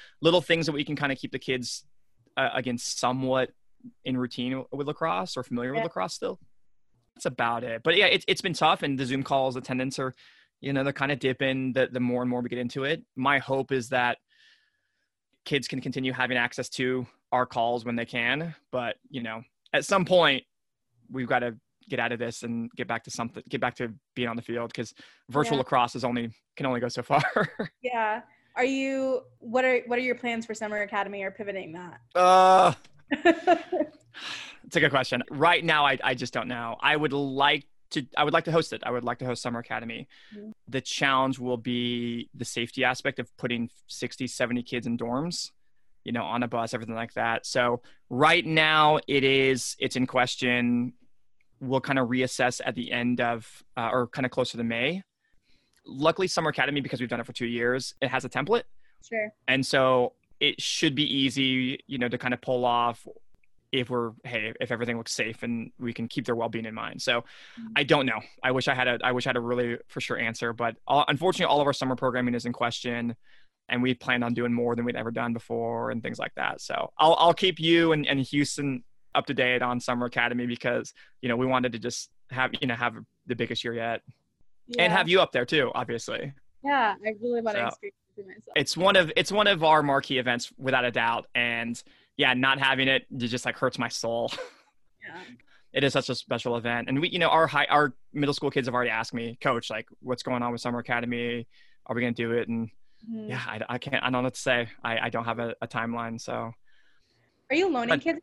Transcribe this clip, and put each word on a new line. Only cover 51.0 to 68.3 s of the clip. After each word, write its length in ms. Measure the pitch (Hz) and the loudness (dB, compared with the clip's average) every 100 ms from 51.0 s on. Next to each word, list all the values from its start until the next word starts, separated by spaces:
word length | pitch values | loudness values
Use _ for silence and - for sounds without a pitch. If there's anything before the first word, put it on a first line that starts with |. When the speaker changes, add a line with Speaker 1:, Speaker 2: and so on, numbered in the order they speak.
| - - _ _ _ - | -20 -20 _ _ _ -12
Speaker 1:
We'll 200 | 131 131 | -2 0
kinda 200 | - 135 | 2 2
reassess 580 | 120 127 127 - 127 - | 2 0 0 0 0 0
at 120 | - 120 | -6 -6
the 160 | 120 | -4
end 280 | 120 120 123 | -2 0 0
of, 420 | 120 117 - - - - | 0 -2 -8 -20 -12 -4
uh, 140 | 113 | 0
or 160 | 127 120 | 0 -2
kinda 220 | - 127 | -2 -2
closer 280 | - 123 113 | 0 -2 -2
to 60 | |
May. 380 | 117 117 131 185 - _ _ _ _ _ _ _ - | -4 0 -2 -2 -10 _ _ _ _ _ _ _ -12
Luckily, 420 | 131 156 170 185 | 0 2 2 0
Summer 220 | - 160 | 0 0
Academy, 300 | 147 131 143 | 2 0 0
because 180 | 123 117 | -2 -4
we've 100 | 120 | -4
done 100 | 120 | -6
it 60 | 117 | -6
for 80 | |
two 140 | - 120 | -6 -4
years, 480 | 120 120 131 - - | 0 0 0 -4 -4
it 80 | 131 | -2
has 140 | 131 | -2
a 60 | 127 | -2
template. 340 | 131 147 226 - - - - - | -4 0 0 -2 -16 -20 -20 -10
Speaker 2:
Sure. 260 | 226 214 - - | -6 -6 -6 0
Speaker 1:
And 180 | 135 131 | 2 4
so 480 | 139 131 127 123 - _ - | 4 6 4 2 -2 _ -2
it 220 | 143 - | -2 0
should 320 | - - 160 135 | -4 0 0 2
be 80 | |
easy, 760 | 151 139 135 135 135 131 127 139 - | 0 0 0 2 0 0 -2 -4 -8
you 100 | 135 | -4
know, 100 | 120 | -2
to 100 | 123 | -2
kinda 200 | 127 123 | -4 -4
pull 260 | - 127 123 | -2 0 2
off 400 | 120 120 117 - - - - _ _ _ | 2 0 -2 -12 -20 -20 -20 _ _ _
if 180 | 131 123 | -4 -2
we're, 220 | 123 117 110 | -2 -4 -6
hey, 300 | 131 120 110 113 | -8 -6 -4 -6
if 100 | 120 | -4
everything 260 | 117 120 117 | -4 -4 -4
looks 140 | 110 | -4
safe 320 | - 110 113 | -4 -4 -4
and 280 | 120 117 117 - | -6 -6 -8 -10
we 160 | 120 | -8
can 140 | 113 117 | -6 -6
keep 180 | - 123 | -6 -4
their 100 | 117 | -2
well-being 300 | 117 113 113 | -2 -6 -8
in 80 | |
mind. 280 | 110 110 - | -8 -10 -6
So 200 | - 120 | -2 -2
Speaker 2:
Mm-hmm. 460 | - - - - 113 139 | -4 -16 -20 -16 -4 0
Speaker 1:
I 80 | |
don't 220 | 147 151 131 | 4 4 2
know. 140 | 110 - | -2 -6